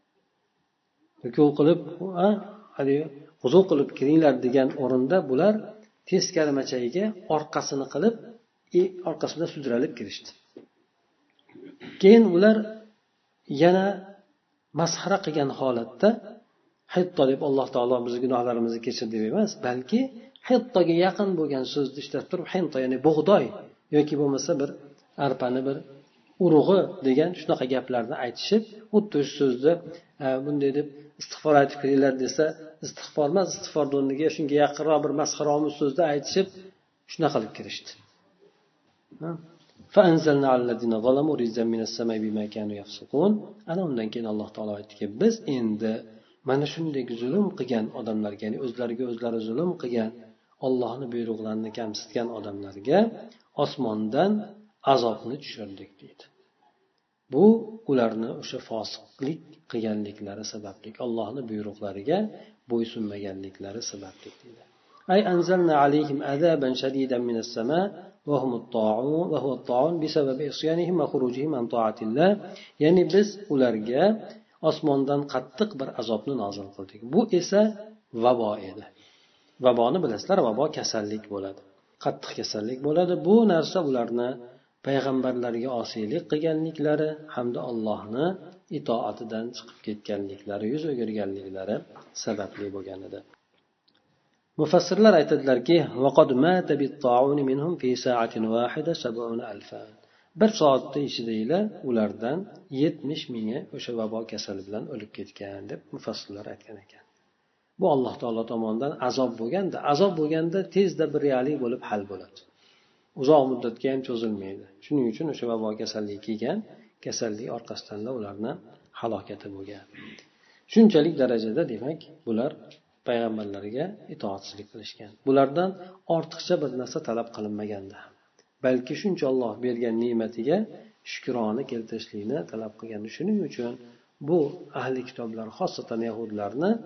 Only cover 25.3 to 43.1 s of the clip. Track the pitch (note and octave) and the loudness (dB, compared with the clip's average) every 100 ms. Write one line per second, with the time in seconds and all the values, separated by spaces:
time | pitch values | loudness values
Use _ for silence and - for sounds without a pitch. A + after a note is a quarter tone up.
25.3 | B2+ B2 C3 C3+ C#3+ - - _ _ _ | 0 -2 -2 -2 -4 -8 -20 _ _ _
26.3 | - F3 D3+ C#3+ F#3+ D3+ - C3+ B2+ E3+ | 0 6 8 8 6 4 0 2 4 2
27.3 | F3+ - D3+ B2+ C3 B2 B2 A2+ D3+ B2 | 0 -2 -2 0 -2 -2 -2 -2 -6 -6
28.3 | A#2 - A3 A3 - - G#3+ G3+ D3 C#3 | -6 0 0 0 -10 0 0 2 0 -2
29.3 | - C#3 B2 C#3+ E3+ - - _ - C3 | 0 0 2 2 2 -2 -18 _ -6 -2
30.3 | C3 C#3+ D3 C#3 C#3 D3 - - - - | -2 -2 0 0 0 -4 -8 -20 -16 -16
31.3 | - D#3 D3 C3+ - C3+ C#3 C#3 C3 B2+ | -4 4 6 6 2 2 4 4 2 0
32.3 | - D#3 D#3 - - D3 - - - C#3+ | 0 0 -2 -14 -16 -14 -14 -6 0 2
33.3 | F#3+ F3 - - D#3 C#3 C#3+ C3+ C3+ D#3 | 2 0 -4 -6 -2 0 2 0 0 0
34.3 | - C#3+ D3 C#3+ C#3+ D3+ D3+ D3 C#3+ C#3+ | 0 2 4 4 2 2 2 2 0 -2
35.3 | - D3 D3 D3+ D3 D3 C3+ D#3+ D3 - | -2 0 2 0 0 0 2 2 0 0
36.3 | F#3+ F#3+ - - _ _ _ - - D3+ | 0 -2 -4 -20 _ _ _ -14 -2 0
37.3 | B2+ G#2+ - G#2 - - - _ _ _ | 0 -4 -10 -14 -14 -14 -20 _ _ _
38.3 | _ _ _ _ _ _ _ _ - D#3+ | _ _ _ _ _ _ _ _ -12 -10
39.3 | E3 - _ _ _ - G3 F#3 E3 D3+ | -10 -14 _ _ _ 2 6 8 6 4
40.3 | C#3 C3+ B2+ A#2+ A2 A#2 A2+ A#2+ C3+ D#3 | 4 4 4 2 -2 0 2 4 4 2
41.3 | C3+ A#2 A2+ A2+ A2+ A2 - A#2 A2 G#2+ | 0 -2 0 0 0 -4 -4 -4 -2 -2
42.3 | G#2+ G#2 A2 G#2 G#2 - - - | -4 -4 -6 -8 -8 -12 -18 -6